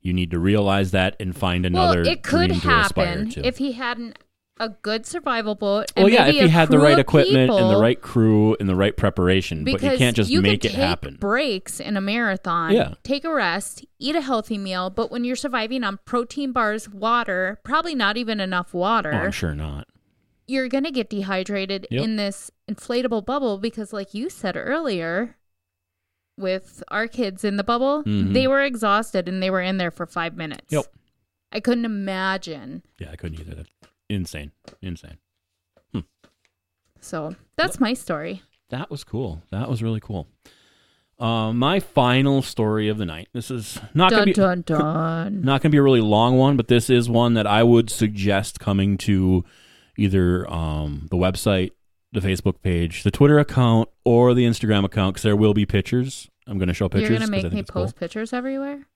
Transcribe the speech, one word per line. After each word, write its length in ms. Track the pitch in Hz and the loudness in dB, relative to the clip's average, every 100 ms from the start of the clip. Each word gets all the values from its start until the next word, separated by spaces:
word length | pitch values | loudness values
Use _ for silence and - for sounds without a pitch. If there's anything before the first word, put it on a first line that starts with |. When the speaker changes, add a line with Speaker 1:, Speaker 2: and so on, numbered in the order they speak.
Speaker 1:
you 100 | 90 | -2
need 160 | 90 87 | -2 -2
to 80 | 85 | 0
realize 540 | 92 104 101 98 95 | 2 2 2 0 2
that 240 | 92 92 - | 2 0 -2
and 160 | 92 87 | -8 -4
find 280 | 92 90 | -2 0
Speaker 2:
Well, 300 | 90 87 87 | 0 2 2
Speaker 1:
another 100 | 87 | 2
Speaker 2:
it 180 | 85 - | 0 -2
could 280 | - 311 359 | -2 0 0
Speaker 1:
dream 100 | 349 | 0
to 180 | - 240 | 2 2
aspire 240 | 202 190 180 | 2 0 -2
Speaker 2:
happen 220 | 175 214 | -2 -6
Speaker 1:
to. 160 | - 247 | -4 -6
Speaker 2:
if 100 | 254 | -4
he 140 | 277 | -8
had 260 | 240 247 240 | -6 -8 -8
an, 160 | 233 - _ _ _ _ | -12 -18 _ _ _ _
a 100 | 226 | -10
good 380 | 202 208 220 - | -8 -6 -6 -6
survival 480 | 349 277 233 214 208 | -8 -4 -4 -4 -4
boat 360 | 202 202 - - | -2 -2 -2 4
and 80 | |
Speaker 1:
Well, 100 | 196 | 6
yeah, 120 | 233 165 | 8 6
Speaker 2:
maybe 120 | 294 | 6
Speaker 1:
if 40 | |
he 40 | 175 | 6
Speaker 2:
a 40 | |
Speaker 1:
had 180 | 165 156 | 6 6
the 60 | 151 | 6
Speaker 2:
crew 60 | |
Speaker 1:
right 100 | 147 | 8
Speaker 2:
of 60 | - | 6
Speaker 1:
equipment 500 | 135 156 135 131 127 | 6 4 6 4 4
and 0 | |
the 60 | 226 110 | 4 4
Speaker 2:
people. 120 | 104 | 4
Speaker 1:
right 180 | 113 127 | 4 2
crew 560 | - 120 110 107 107 110 | -2 2 4 6 4 2
and 100 | 101 | 0
the 60 | 90 | 2
right 200 | 98 - | 2 2
preparation, 680 | 101 90 90 95 - 80 | -2 2 2 2 0 -6
but 80 | 73 | -4
you 60 | - | -2
Speaker 2:
Because 180 | - - | 0 2
Speaker 1:
can't 180 | 123 113 | 2 2
just 140 | 104 | 2
Speaker 2:
you 140 | 262 | 2
Speaker 1:
make 180 | 98 104 | 2 2
Speaker 2:
could 100 | 113 | 0
Speaker 1:
it 40 | - | 0
Speaker 2:
take 100 | 92 | -2
Speaker 1:
happen. 300 | 87 - - | -2 -6 -8
Speaker 2:
breaks 600 | 202 240 285 190 - - | -2 -2 -2 -4 -8 -12
in 180 | - 202 | -6 -4
a 40 | |
marathon, 720 | 196 220 226 185 185 170 165 | -4 -2 -2 -4 -4 -4 2
Speaker 1:
Yeah. 200 | 214 - - | 2 0 -6
Speaker 2:
take 240 | - 277 330 | -6 -6 -2
a 80 | |
rest, 500 | 302 185 180 - - - _ | -2 -2 -4 -8 -16 -20 _
eat 180 | 254 320 | -4 -4
a 60 | |
healthy 380 | 269 233 214 214 | -2 -4 -4 -8
meal, 320 | 190 185 185 | -6 -6 -4
but 180 | 190 - | -4 -6
when 140 | 240 | -4
you're 120 | 240 254 | -4 -4
surviving 480 | 285 240 220 262 | -2 -2 -2 -4
on 140 | 214 196 - | -4 -6 -4
protein 460 | 240 240 285 277 | -4 -4 -6 -4
bars, 360 | 247 214 214 214 | 0 0 -2 -8
water, 720 | 202 220 240 220 185 185 208 | -6 -2 0 0 -2 -2 -6
probably 320 | - 302 339 277 | -4 -2 -2 -2
not 200 | 202 214 | -2 -2
even 240 | 226 214 | -4 -4
enough 360 | 190 180 180 175 | -4 -4 -4 -2
water, 340 | 185 226 160 | 0 0 0
Speaker 1:
Oh, 60 | 151 | -4
I'm 140 | 180 | -4
sure 240 | - 85 73 | -4 -6 -4
not. 320 | 76 71 - _ _ _ _ _ - | -8 -10 -14 _ _ _ _ _ -6
Speaker 2:
you're 220 | 262 254 | -4 -2
gonna 240 | 269 311 | -2 -2
get 180 | 262 214 | -4 -6
dehydrated 760 | 202 196 190 185 202 190 196 - | -6 -4 -4 -4 -4 -4 -8 -6
Speaker 1:
Yep. 140 | - | -4
Speaker 2:
in 120 | 220 220 | -2 -4
this 340 | 202 196 - _ - | -6 -8 -18 _ -12
inflatable 560 | 208 - 240 254 220 202 | -12 -4 -2 -2 -4 -4
bubble 320 | 285 254 196 | -2 -2 -2
because, 360 | 226 220 208 | -6 -8 -10
like 200 | 208 196 | -10 -10
you 160 | 208 320 | -10 -10
said 280 | - 190 175 | -8 -8 -6
earlier, 800 | - 302 302 185 165 180 233 _ _ _ _ _ _ _ _ _ _ - | -4 -4 -4 -4 -4 -4 -6 _ _ _ _ _ _ _ _ _ _ -8
with 460 | 190 185 - - - | -4 -4 -8 -20 -8
our 180 | 208 226 | -6 -6
kids 360 | - 214 185 208 | -4 -6 -4 -4
in 120 | 202 | -2
the 60 | |
bubble, 380 | 202 240 269 294 | -2 0 0 -2
Speaker 1:
Mm-hmm. 300 | 294 208 196 | -2 0 2
Speaker 2:
they 140 | 254 262 | 2 2
were 140 | 277 | 0
exhausted 680 | 277 240 214 202 220 196 175 | 0 -2 0 0 0 -4 -4
and 120 | 185 | -4
they 100 | 185 | -2
were 100 | 185 | -2
in 160 | 185 190 | -2 -2
there 140 | 175 | -4
for 140 | - 170 | -6 -10
five 280 | 175 165 175 | -6 -8 -8
minutes. 380 | 156 - _ | -12 -12 _
Speaker 1:
Yep. 120 | 151 - _ _ _ _ _ _ | -4 -4 _ _ _ _ _ _
Speaker 2:
I 80 | 220 | -6
couldn't 260 | 240 240 233 | -2 -2 -2
imagine. 960 | 208 196 190 190 190 175 147 117 175 _ _ | -6 -6 -4 -4 -4 -8 -14 -14 -16 _ _
Speaker 1:
Yeah, 120 | 80 | -16
I 40 | 80 | -12
couldn't 240 | 85 80 | -12 -12
either. 140 | 80 80 | -14 -16
That's 140 | 78 _ _ _ _ | -18 _ _ _ _
insane. 420 | 101 85 78 71 _ - _ | -6 -4 -10 -14 _ -20 _
Insane. 360 | 95 82 80 78 _ _ _ _ _ _ _ | -12 -12 -16 -20 _ _ _ _ _ _ _
Hmm. 60 | - - _ _ _ _ _ _ _ _ _ | -12 -12 _ _ _ _ _ _ _ _ _
Speaker 2:
So 360 | - 160 156 180 _ - | -12 -10 -10 -12 _ -6
that's 200 | 349 - | -4 0
Speaker 1:
Yep. 60 | |
Speaker 2:
my 120 | 226 | -2
story. 480 | 254 - 156 165 190 _ _ _ | -2 -6 -8 -8 -12 _ _ _
Speaker 1:
That 200 | 127 123 | -10 -10
was 140 | 143 | -12
cool. 400 | - 110 120 80 _ | -10 -8 -8 -10 _
That 180 | 98 131 | -8 -4
was 140 | 117 | -4
really 160 | 113 110 | -2 -4
cool. 280 | - 98 76 _ _ _ _ _ _ _ _ _ | -6 -10 -10 _ _ _ _ _ _ _ _ _
Uh, 340 | 117 117 110 | -4 -2 -2
my 260 | 117 135 196 | 0 0 0
final 640 | - - 123 127 139 139 | 0 0 2 4 2 2
story 480 | 127 - 107 107 107 | -2 -2 0 0 -2
of 80 | 107 | -2
the 80 | 92 | -6
night. 240 | 78 - | -8 -12
This 180 | 120 - | -12 -10
is 280 | 127 104 - - | -10 -10 -16 -4
not 160 | 151 185 | 2 4
gonna 240 | 220 202 | 4 4
Speaker 2:
Dun, 280 | 196 190 180 | 4 2 0
Speaker 1:
be 20 | |
Speaker 2:
dun, 160 | 170 151 | -2 0
dun. 640 | 151 160 165 165 175 202 | 0 -2 -2 -4 -6 -2
Speaker 1:
<laughs> 20 | |
not 180 | 135 135 | 0 2
gonna 100 | 160 | 4
be 60 | 147 | 6
a 60 | |
really 180 | 139 127 | 6 6
long 340 | 107 104 120 127 | 4 4 6 6
one, 200 | 135 139 | 6 4
but 100 | 117 | 4
this 220 | 120 - | 4 6
is 180 | 123 120 | 2 4
one 280 | 117 120 113 | 2 4 2
that 100 | 104 | 4
I 160 | 104 | 4
would 300 | 117 117 113 | 8 6 4
suggest 680 | - 110 104 101 98 - - | 0 -2 0 0 0 -2 -6
coming 380 | - 98 98 98 | -2 0 2 0
to 460 | - 98 92 92 - _ _ _ _ - | 2 2 4 2 0 _ _ _ _ -2
either, 520 | 104 95 90 90 92 | 2 4 4 2 -2
um, 560 | 82 80 76 76 73 78 | -4 -4 -4 -4 -8 -4
the 60 | 90 | 0
website, 520 | 92 95 113 95 92 _ _ _ _ | 0 0 0 0 0 _ _ _ _
the 80 | 110 | -4
Facebook 420 | 95 92 98 - | -2 0 -2 -2
page, 400 | 95 87 85 - | -2 0 -2 -2
the 80 | 101 | -4
Twitter 260 | - 143 147 | 4 6 6
account, 500 | 143 - 120 113 113 _ | 4 2 4 4 2 _
or 300 | 123 117 123 | 2 4 6
the 100 | 123 120 | 4 2
Instagram 380 | 110 107 104 | 2 2 2
account, 320 | 98 - 95 95 | 2 0 -2 0
'cause 80 | |
there 120 | 110 104 | 0 4
will 180 | 107 | 4
be 120 | 104 101 | 4 2
pictures. 600 | 101 - 123 131 - - _ - | 0 0 -2 -2 -8 -18 _ -10
I'm 100 | 101 | -4
gonna 140 | 90 | -2
show 160 | 87 95 | 0 0
pictures 200 | - 214 | 0 0
Speaker 2:
You're 100 | 110 | 0
gonna 60 | 214 | 0
Speaker 1:
'cause 40 | |
I 20 | |
Speaker 2:
make 100 | 139 | -2
Speaker 1:
think 100 | 87 | -2
Speaker 2:
me 60 | 208 | -6
Speaker 1:
it's 80 | - | -6
cool. 120 | 190 | -6
Speaker 2:
post 120 | 180 - | -6 -6
pictures 380 | 170 220 226 | -10 -8 -8
everywhere? 540 | 247 262 269 277 285 277 | -8 -6 -8 -8 -12 -18